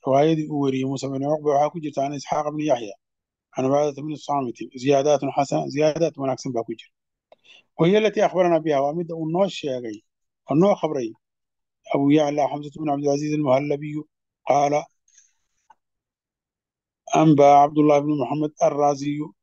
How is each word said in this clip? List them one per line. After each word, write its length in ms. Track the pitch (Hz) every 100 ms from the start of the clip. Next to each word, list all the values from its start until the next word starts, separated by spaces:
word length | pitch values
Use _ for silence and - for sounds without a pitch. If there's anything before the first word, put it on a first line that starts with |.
| -
riwaayadii 400 | 135 156 160 151
uu 140 | 147
wariyey 240 | 139 131 131
Muusa 180 | 135 135
bin 120 | 135 139 156
Uqba 140 | 147
waxaa 200 | 143 147
ku 40 | 175
jirta 180 | 151 135
can 120 | 139 147
Isxaaq 320 | - 160 151 151
bin 100 | 151
Yaxya, 240 | 123 107 95 _ _ _ _ _
can 120 | - 131
Ubaadata 340 | 143 147 139 151
bin 100 | 147
Saamit, 420 | - 143 127 113 113 131
ziyaadaatun 500 | 131 139 143 143 135 -
xasana, 320 | 139 156 147
ziyaadaat 420 | 135 151 147 160 139
wanaagsan 300 | 135 131 135 120
baa 80 | 117
ku 60 | 113
jira. 120 | - _ _ _ _ _ _ - _ -
وهي 180 | 165 208
التي 280 | 214 208 185
أخبرنا 320 | 165 180 165
بها، 220 | 160 143
waa 140 | 139 165
midda 160 | 170 165
uu 140 | 160
noo 180 | 170 196
sheegay, 500 | - 147 127 120 107 _ _ _ _ -
oo 60 | 139
noo 200 | 196 196
khabray 300 | 156 147 113 113 _ _ _ _ _ _ -
Abu 120 | 143 143 151
Ya'la 320 | 147 147 135
Xamsatu 280 | 143 147 143
bin 80 | 156
Cabdilcaziiz 440 | 143 143 143 151 151
al-Muhallabiyu, 640 | 151 131 147 143 151 151 147 _ _ _ -
qaala 320 | 139 143 147 - _ _ _ _ _ _ _ _ _ _ _ _ _ _ _ _ _ _ _ _ _ - -
أنبأ 280 | 160 143 143 143
عبد 140 | 143 151
الله 220 | 151 147
بن 120 | 147 147
محمد 300 | 139 147 151 _
الرازي 560 | 165 143 143 139 143 147 151 _